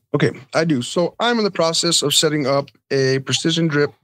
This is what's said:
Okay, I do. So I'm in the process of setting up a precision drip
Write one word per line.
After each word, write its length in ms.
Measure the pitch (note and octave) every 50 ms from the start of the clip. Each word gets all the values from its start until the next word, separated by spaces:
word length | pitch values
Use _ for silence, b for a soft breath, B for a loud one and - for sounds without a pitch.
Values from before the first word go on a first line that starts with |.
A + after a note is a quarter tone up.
| _ _ -
Okay, 160 | D3 D3+ B2+ - - - - -
I 100 | C#3+ E3
do. 180 | E3+ D#3 B2 A#2+
So 320 | - - F3+ F3 E3 - -
I'm 180 | G#3+ A#3 A#3+ A#3
in 60 | G#3+
the 60 | G3+
process 520 | F3+ - E3 E3 E3 - - E3+ D#3+ - -
of 120 | C#3+ C#3+
setting 320 | - - D#3 D3 D#3 C#3
up 240 | B2+ C#3 C#3 C#3+ C#3 - _ _ _
a 280 | C#3 C3+ C3+ C3 C3 C3+
precision 460 | C3+ - C3+ - - E3 D#3+ D#3+ E3
drip 260 | E3 D3 D3 D3 C3 - _